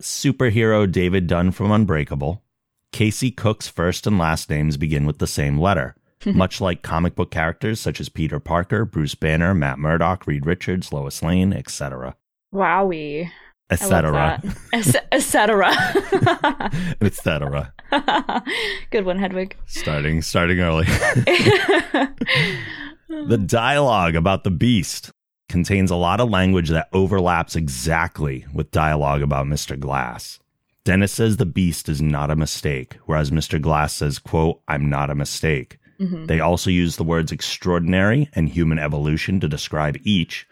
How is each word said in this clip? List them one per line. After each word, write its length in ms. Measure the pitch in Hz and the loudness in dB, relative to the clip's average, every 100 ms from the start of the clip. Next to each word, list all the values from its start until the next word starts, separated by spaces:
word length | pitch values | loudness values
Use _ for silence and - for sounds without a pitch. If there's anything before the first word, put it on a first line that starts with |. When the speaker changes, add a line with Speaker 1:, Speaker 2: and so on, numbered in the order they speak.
Speaker 1:
superhero 880 | - - 143 - 127 107 110 107 101 | -10 -2 0 2 2 2 4 4 4
David 360 | 90 90 95 85 | 2 2 2 2
Dunn 240 | 87 90 | 2 2
from 200 | - 98 | 0 2
Unbreakable, 720 | 107 98 78 71 71 69 98 _ _ _ _ _ | 4 4 2 -2 -4 -4 -6 _ _ _ _ _
Casey 400 | - 110 - 131 | -2 0 0 -4
Cook's 360 | - 107 107 - | 0 -2 -2 -6
first 380 | - 85 87 104 | -2 -2 0 0
and 140 | 104 | 2
last 280 | 82 80 - | 2 0 -2
names 280 | 76 76 71 | 0 0 0
begin 280 | 78 76 73 | 0 0 0
with 100 | 73 | 0
the 80 | 87 | -4
same 300 | - 71 71 | -2 0 2
letter, 380 | 92 87 64 - _ | 2 0 -2 -10 _
Speaker 2:
<laughs> 140 | _ 202 | _ 0
Speaker 1:
much 340 | 185 92 - | 2 2 0
like 220 | 92 85 | -4 -4
comic 320 | - 82 87 - | -4 0 0 -2
book 160 | 90 | -4
characters 480 | - 80 80 110 110 | -2 -2 -2 -4 -4
such 200 | - 73 | -4 -6
as 80 | 73 | -8
Peter 320 | - 76 73 | -4 -4 -4
Parker, 460 | - 85 87 107 113 | -2 -2 0 -2 -2
Bruce 300 | 85 73 - | -2 -4 -2
Banner, 400 | 80 80 85 95 | 0 2 2 2
Matt 240 | 71 67 | 0 -2
Murdock, 480 | 76 82 85 90 - | 0 2 2 0 -2
Reed 180 | 71 71 | -4 -2
Richards, 480 | 90 - 92 - | -2 -2 -4 -4
Lois 300 | 73 69 - | -8 -8 -6
Lane, 300 | 80 92 95 | 0 2 2
et 160 | 65 - | 0 -6
cetera. 440 | - 69 64 64 - _ _ _ | -8 -8 -8 -12 -14 _ _ _
Speaker 2:
Wowie. 760 | 196 180 180 196 160 151 147 170 - - _ - | -2 0 2 0 -2 -6 -6 -8 -12 -20 _ -4
Speaker 1:
Et 80 | 85 | -2
cetera. 600 | 98 90 78 73 76 - | 2 2 2 2 0 -2
Speaker 2:
I 40 | - | -6
love 100 | - - | -10 -4
that. 220 | 233 175 - | -2 2 0
<laughs> 0 | |
Et, 60 | - | 2
et 60 | 262 | 0
cetera. 500 | - 285 214 208 180 | 2 2 4 4 4
<laughs> 1300 | - - 392 392 381 349 - 285 - 202 160 180 - | 2 2 0 0 2 2 2 0 -2 -4 -4 -4 0
Speaker 1:
Et 120 | - | 0
cetera. 600 | - - 76 71 71 65 - - | 0 -2 -2 -2 -4 -6 -12 -4
Speaker 2:
<laughs> 540 | 285 - - - - - 453 427 392 - | -2 0 -2 0 -4 -4 -6 -6 -6 -4
Good 140 | 233 185 | -4 -2
one, 120 | 185 | -2
Hedwig. 380 | 190 185 185 - - | -2 -2 -6 -8 -10
Speaker 1:
Starting, 560 | - - 76 73 80 | -6 -4 -2 0 0
starting 380 | - 98 85 90 | 0 0 2 2
early. 260 | 87 80 87 | 2 2 2
<laughs> 80 | - | 2
Speaker 2:
<laughs> 1120 | - 240 127 349 - - - 349 - 277 269 - 240 - 165 - - - 294 - - 311 294 | 2 2 2 4 4 4 4 2 2 -2 -2 -4 -2 0 -2 -4 -10 -12 -14 -16 -12 -10 -2
Speaker 1:
The 100 | 113 | 0
dialogue 800 | - 117 120 143 139 107 85 82 | 2 0 2 2 2 4 2 2
about 280 | 87 95 101 | 2 2 0
the 60 | |
Beast 600 | 82 120 113 78 - - - _ _ - | 2 4 2 0 -8 -12 -20 _ _ -4
contains 420 | 87 85 101 92 | -2 2 2 2
a 40 | 87 | 2
lot 240 | 85 101 | 2 2
of 80 | 123 | 2
language 400 | 92 92 95 78 | 4 4 4 2
that 180 | 80 - | 0 0
overlaps 600 | 95 95 98 87 85 - 85 | 0 2 2 2 2 0 -2
exactly 880 | 76 64 76 82 85 - 73 64 - | -4 -4 0 0 0 -2 -6 -6 -8
with 180 | 76 73 | -6 -2
dialogue 500 | - 78 76 71 71 | 0 2 2 0 0
about 260 | 71 69 69 | 0 0 -2
Mister 280 | 73 - 69 | -4 -4 -8
Glass. 640 | 69 69 60 60 - - _ _ _ _ - | -4 -4 -4 -8 -16 -20 _ _ _ _ 0
Dennis 260 | 92 101 | 2 2
says 240 | - 113 101 | 2 0 2
the 80 | 90 | 0
Beast 440 | - 90 78 - | 2 0 0 -4
is 120 | 71 | -2
not 300 | 76 73 73 | 0 0 0
a 60 | 78 | 0
mistake, 600 | 78 - 76 67 64 - - | 0 -2 -4 -4 -8 -14 -4
whereas 260 | 78 73 | 0 0
Mister 280 | 78 - 80 | 0 -2 -2
Glass 340 | 76 76 76 | 0 2 0
says, 240 | - 76 67 | 0 -4 -4
quote, 440 | - 82 80 - - | -2 0 2 0 -4
"I'm 220 | 73 71 | -2 0
not 200 | 71 71 | 0 -2
a 60 | 71 | -2
mistake." 640 | 69 - 80 71 62 - _ - | -4 -2 -2 -2 -4 -16 _ -8
Speaker 2:
Mm-hmm. 260 | 92 82 80 | -6 -6 -2
Speaker 1:
They 120 | 80 | 0
also 300 | 80 87 95 | 2 0 2
use 260 | 87 87 - | 2 2 0
the 80 | |
words 280 | 80 82 78 | -2 0 -2
extraordinary 960 | 76 - - 92 87 82 92 101 127 147 | -4 -8 -6 -2 0 2 2 2 2 0
and 140 | 101 76 | 0 0
human 300 | 85 80 78 | 2 0 0
evolution 600 | 76 76 76 80 - 95 | -2 -2 0 0 0 -2
to 60 | 78 | -2
describe 480 | 76 - 76 76 71 | -4 -4 -2 -2 -2
each 440 | - 98 80 - - | 0 0 0 -6 -14